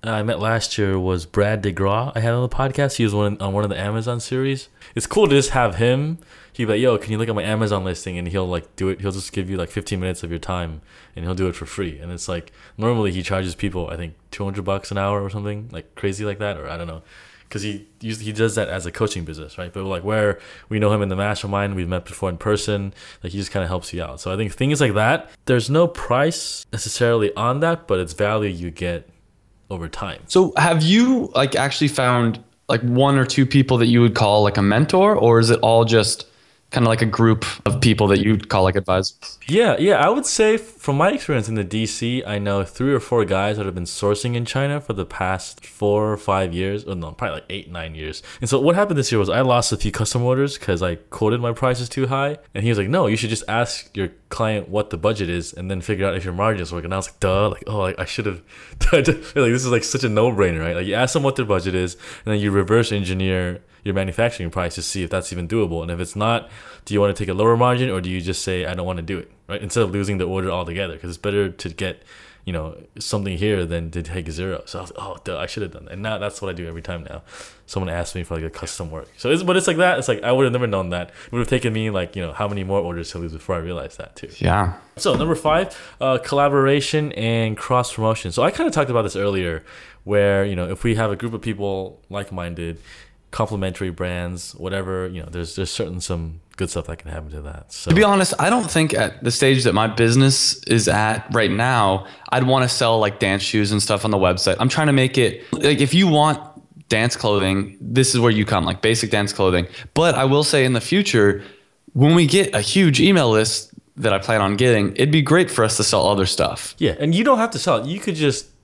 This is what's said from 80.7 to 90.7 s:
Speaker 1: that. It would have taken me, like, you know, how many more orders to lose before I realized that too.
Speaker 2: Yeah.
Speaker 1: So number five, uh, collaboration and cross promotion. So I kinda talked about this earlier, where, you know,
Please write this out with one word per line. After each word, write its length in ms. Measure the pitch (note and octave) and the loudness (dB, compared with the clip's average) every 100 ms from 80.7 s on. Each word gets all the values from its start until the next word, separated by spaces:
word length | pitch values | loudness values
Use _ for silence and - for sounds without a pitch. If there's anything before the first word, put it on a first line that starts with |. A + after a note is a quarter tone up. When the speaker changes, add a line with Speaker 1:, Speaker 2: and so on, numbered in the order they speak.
| G2 F2+ | -2 -2
Speaker 1:
that. 180 | F2 F2 - - | -6 -8 -14 -8
It 80 | |
would 60 | A#2+ | -4
have 100 | A#2 | 0
taken 240 | B2+ B2 | 0 0
me, 160 | A2 A2 | -2 -2
like, 260 | G2 F2 G2 | -2 -4 -6
you 60 | |
know, 100 | E2+ | -8
how 160 | D2 G#2 | -4 -4
many 160 | G2+ | -4
more 160 | F#2 G2 | -2 -2
orders 320 | F2 E2+ E2 | -2 -6 -8
to 60 | F2 | -8
lose 160 | E2+ | -8
before 220 | D#2+ - F2 | -10 -6 -6
I 40 | |
realized 380 | E2 E2+ - - | -4 -8 -10 -12
that 180 | - - | -16 -16
too. 140 | - - | -18 -4
Speaker 2:
Yeah. 380 | F2 F#2 F#2 F2+ - - | 0 0 0 -4 -16 -6
Speaker 1:
So 180 | G3 | -2
number 220 | C3 D#3 D#3+ | 0 0 0
five, 420 | D3+ D#3+ F#3+ - - - | 2 0 0 -8 -20 -4
uh, 200 | C3 B2+ | 0 0
collaboration 920 | - C#3 C#3+ C#3 C3+ C#3+ C#3 D3+ D3 | 0 2 2 4 4 2 2 -2 -2
and 440 | - A2+ A2+ A2 G#2+ | -2 0 0 0 -4
cross 340 | - B2 A#2+ | 0 0 0
promotion. 400 | - A2 A2+ F#2 | -2 0 0 -4
So 120 | E2+ | 0
I 80 | C#3+ | 0
kinda 200 | A3 E4 | 2 0
talked 180 | - C3+ | 0 0
about 120 | A#2+ | 0
this 160 | G2+ F#2+ | 0 0
earlier, 480 | G2+ G2 F2 D#2+ - - - - - | 0 0 -2 -6 -10 -20 -20 -18 0
where, 400 | G#2 G2+ G2 G2+ | 2 4 4 2
you 100 | F#2 | -2
know, 160 | F2+ | -4